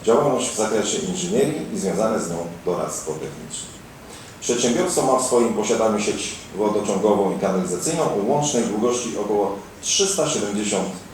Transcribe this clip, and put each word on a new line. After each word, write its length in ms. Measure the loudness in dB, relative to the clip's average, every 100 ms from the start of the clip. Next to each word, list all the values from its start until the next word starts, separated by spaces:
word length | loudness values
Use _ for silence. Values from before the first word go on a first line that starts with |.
Działalność 460 | 2 4 4 2 -2
w 80 | 0
zakresie 400 | 0 0 0 -2
inżynierii 760 | -2 -4 0 2 2 0 -4
i 60 | -4
związane 400 | -2 0 0 0
z 100 | -2
nią 80 | -4 -6 -6 -4
doradztwo 460 | -2 -2 -6 -6
techniczne. 580 | -6 -8 -10 -12 -12 -12 -16 -18 -18 -18 -16 -16 -8
Przedsiębiorstwo 600 | -2 2 2 2 2 2
ma 180 | 4 4
w 60 | 4
swoim 280 | 4 4
posiadaniu 460 | 2 0 2 2 2
sieć 360 | 0 -2 -4 -8 -8 -2
wodociągową 800 | 0 2 0 2 4 4 2 2
i 40 |
kanalizacyjną 640 | 0 2 0 -2 0 0
o 280 | 2 2 2
łącznej 320 | 2 2 2
długości 540 | 0 2 2 0 -2 -4
około 380 | 0 2 0 -2 -10 -8
trzysta 480 | -2 2 2 2 0
siedemdziesiąt 600 | 0 -2 -2 0 0 -2 -6 -12